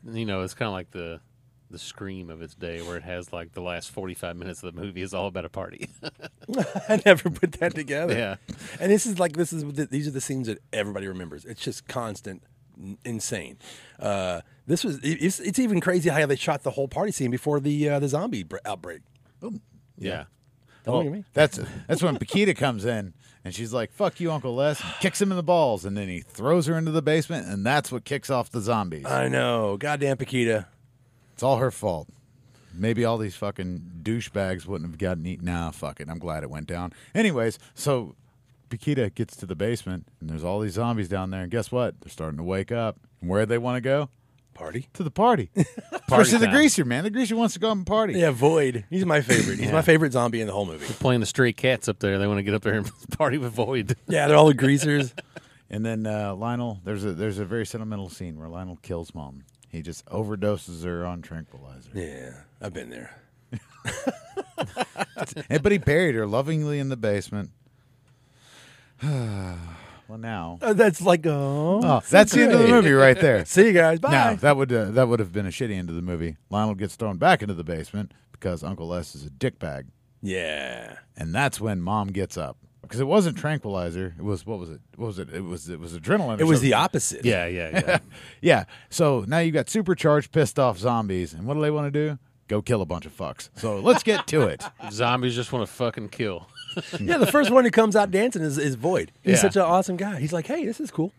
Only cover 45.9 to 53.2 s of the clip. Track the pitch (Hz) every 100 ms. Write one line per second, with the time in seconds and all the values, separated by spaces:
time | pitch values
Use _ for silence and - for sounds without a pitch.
45.9 | 349 - - 214 233 220 247 302 - 131
46.9 | 120 190 214 233 226 233 - 220 208 180
47.9 | 214 214 185 165 123 143 160 139 117 98
48.9 | 185 185 151 123 120 104 - - 160 160
49.9 | 160 156 123 120 113 107 98 98 78 -
50.9 | 110 127 123 107 - 123 - 131 127 -
51.9 | 101 101 98 101 104 101 104 107 107 98
52.9 | - - -